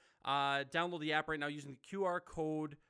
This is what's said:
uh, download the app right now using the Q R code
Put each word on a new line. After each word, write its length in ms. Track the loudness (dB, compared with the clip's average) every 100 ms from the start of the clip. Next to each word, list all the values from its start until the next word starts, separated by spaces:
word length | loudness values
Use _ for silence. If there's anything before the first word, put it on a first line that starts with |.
| _ _ 0
uh, 380 | 2 4 2
download 360 | 2 2 2 0
the 140 | 0
app 140 | 2 2
right 120 | -2
now 60 | -2
using 240 | -4 -10
the 180 | -14 -8
Q 160 | -2
R 160 | 0 0
code 560 | -4 -4 -2 -2 -4 -8